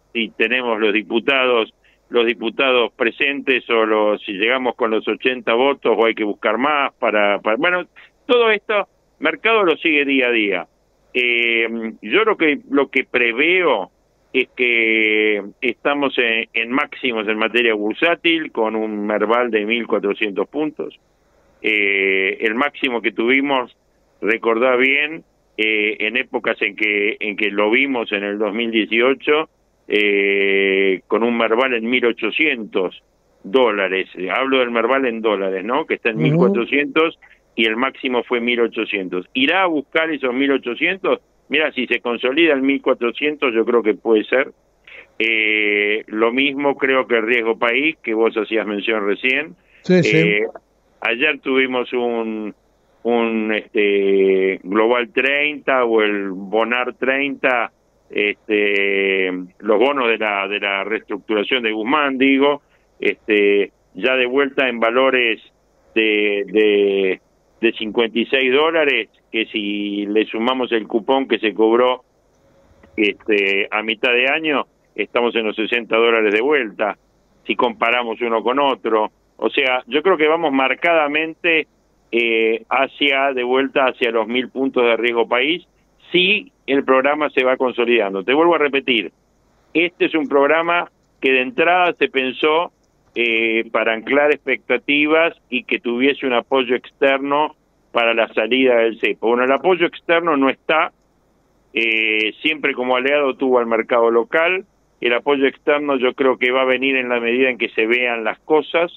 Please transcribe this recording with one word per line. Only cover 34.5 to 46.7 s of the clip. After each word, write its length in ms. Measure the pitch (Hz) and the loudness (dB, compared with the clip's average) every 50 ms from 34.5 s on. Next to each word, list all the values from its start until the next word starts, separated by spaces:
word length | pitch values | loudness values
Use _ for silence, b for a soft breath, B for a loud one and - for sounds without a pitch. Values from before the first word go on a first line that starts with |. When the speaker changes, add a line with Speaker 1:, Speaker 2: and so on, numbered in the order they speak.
| 135 131 | 0 0
Speaker 1:
del 120 | 123 120 | 0 0
Merval 340 | 120 117 113 117 135 135 135 | 0 0 2 2 2 0 0
en 160 | 120 113 113 | -2 -2 -2
dólares, 420 | 110 110 104 95 98 95 95 95 92 | 0 0 0 0 0 -2 -4 -4 -4
¿no? 220 | 110 127 151 160 | -2 -2 -2 -2
Que 80 | - 107 | -2 -4
está 160 | - - 120 | -2 -2 -2
en 60 | 110 | -2
Speaker 2:
Ujú. 80 | 113 - | 0 0
Speaker 1:
mil 120 | 147 151 | 2 2
cuatrocientos 840 | 170 - 196 202 120 113 113 131 143 147 139 - 156 160 165 - _ b b b b b _ _ | 4 4 2 2 0 -2 0 0 -2 -2 0 0 0 0 0 -2 _ b b b b b _ _
y 100 | 117 113 | -2 0
el 100 | 110 110 | 0 0
máximo 480 | 117 131 135 - - - 131 123 120 113 | 0 -2 -4 -4 -4 -6 -4 -2 -2 -2
fue 160 | - 127 120 | -2 -2 -2
mil 220 | 117 123 123 117 | 0 0 0 0
ochocientos. 640 | 117 110 - 117 107 - 107 98 92 87 - 90 87 _ - | 0 0 -2 -4 -6 -4 -4 -6 -4 -4 -6 -8 -8 _ -4
¿Irá 260 | 131 135 147 170 190 | -2 0 0 2 2
a 60 | 185 | 0
buscar 420 | 175 160 143 - _ - 165 160 160 | 0 0 -2 -4 _ -4 -4 -2 -2
esos 240 | 156 135 131 127 120 | -4 -4 -4 -4 -2
mil 180 | 131 139 139 | 0 0 0
ochocientos? 680 | 139 120 - 123 117 - 151 175 190 190 - 160 127 - _ _ _ _ _ - | 0 0 -2 -6 -6 -4 -4 -4 -4 -2 -2 -2 -2 -2 _ _ _ _ _ -4
Mira, 220 | 131 151 156 139 - | -2 -2 -2 -2 -2
si 120 | 131 120 | -4 -4
se 120 | - 120 113 | -2 -2 -2
consolida 540 | - 120 120 110 123 123 135 160 170 156 143 | -2 -4 -4 -2 -2 0 2 2 2 4 2
el 80 | 131 | 2
mil 200 | 135 139 139 135 | 2 0 0 0
cuatrocientos, 720 | - 139 127 - 120 117 113 - 143 151 151 143 147 131 110 | 0 0 0 0 -2 -4 -4 -2 -4 -4 -2 -2 -2 0 0
yo 100 | 113 110 | 0 2
creo 180 | 113 117 117 101 | 2 2 2 2
que 100 | 107 98 | 0 0
puede 300 | - - 117 113 107 104 | 0 2 2 2 2 2
ser. 280 | - 127 127 143 - - _ _ _ _ _ _ B B B B B B - | 2 0 0 0 -2 -8 _ _ _ _ _ _ B B B B B B -4
Eh, 840 | 110 113 113 110 107 107 107 107 107 104 104 104 104 104 107 110 - | -2 0 0 0 0 0 0 2 2 2 2 2 0 0 -2 -4 -6
lo 240 | - 107 107 113 117 | -6 -2 0 0 2
mismo 460 | 120 135 139 143 135 139 143 143 | 2 0 0 -2 -2 -2 -2 -2